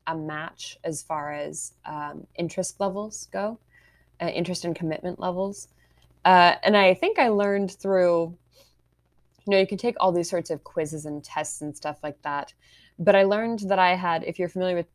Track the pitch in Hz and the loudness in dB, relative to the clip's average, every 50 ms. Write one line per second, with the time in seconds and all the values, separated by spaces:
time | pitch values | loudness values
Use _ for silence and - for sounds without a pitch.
0 | - 160 165 160 156 156 151 151 160 - - - - - - _ - 170 156 - | -8 -8 -6 -6 -6 -8 -8 -8 -10 -12 -12 -14 -16 -16 -14 _ -8 -8 -8 -8
1 | - - 160 151 147 147 147 147 147 151 156 - - - _ _ - 156 151 147 | -6 -6 -6 -6 -6 -6 -6 -8 -8 -8 -8 -10 -12 -14 _ _ -14 -12 -10 -10
2 | 147 147 151 156 - - _ - 175 165 - 190 180 - - - 202 190 180 202 | -10 -10 -12 -14 -18 -14 _ -6 -6 -6 -4 -6 -6 -6 -4 -4 -4 -4 -4 -6
3 | 214 214 - - - - - 190 202 214 233 - _ _ _ _ _ _ _ _ | -10 -10 -12 -14 -14 -10 -8 -6 -6 -6 -8 -10 _ _ _ _ _ _ _ _
4 | _ _ _ - 175 165 - 165 175 180 175 - - 170 165 - 175 156 156 - | _ _ _ -8 -6 -6 -4 -4 -4 -4 -4 -6 -4 -6 -6 -4 -4 -6 -6 -6
5 | - 180 - - - 185 175 180 196 196 202 - - _ _ _ _ _ _ _ | -6 -10 -8 -6 -6 -6 -4 -4 -6 -6 -8 -12 -18 _ _ _ _ _ _ _
6 | _ _ _ _ - 180 185 180 175 175 - - - 202 208 202 196 185 185 - | _ _ _ _ 4 6 8 10 8 8 6 4 2 4 6 6 6 6 4 4
7 | 330 403 403 339 269 233 214 202 202 202 202 202 196 180 - - - 196 190 185 | 2 0 2 2 2 2 4 2 2 2 0 0 -2 -4 -6 -6 -2 0 2 4
8 | 180 175 170 165 165 165 175 - _ _ _ _ _ _ _ _ _ _ _ _ | 4 4 4 2 0 -2 -6 -14 _ _ _ _ _ _ _ _ _ _ _ _
9 | _ _ _ _ _ _ _ _ - 202 196 196 190 190 208 180 - 240 - - | _ _ _ _ _ _ _ _ -4 2 2 2 2 2 0 -4 -4 -4 0 2
10 | 190 190 170 175 170 - 190 170 170 - 160 139 - - - 170 156 147 160 151 | 2 2 2 2 -2 -2 -4 -4 -4 -4 -8 -8 -8 -8 -6 -6 -6 -4 -6 -10
11 | 151 151 147 147 - - - 156 151 - - - 151 147 151 - - 151 147 - | -10 -10 -10 -10 -12 -10 -8 -8 -6 -8 -8 -10 -10 -10 -10 -8 -10 -10 -10 -8
12 | - 151 147 _ - 147 143 143 - - - _ _ _ _ _ _ _ _ - | -10 -12 -10 _ -8 -6 -6 -6 -8 -10 -14 _ _ _ _ _ _ _ _ -2
13 | 165 202 190 196 196 196 208 214 226 233 233 214 202 185 196 185 185 180 180 180 | 2 4 6 6 6 4 2 0 -2 -4 -4 -4 -2 0 2 4 4 4 4 2
14 | 185 175 165 - - - 170 - 180 170 - 185 185 185 180 175 165 _ _ | 0 -2 -2 -2 -4 -6 -6 -6 -6 -4 -4 -4 -2 -2 -2 -2 -4 _ _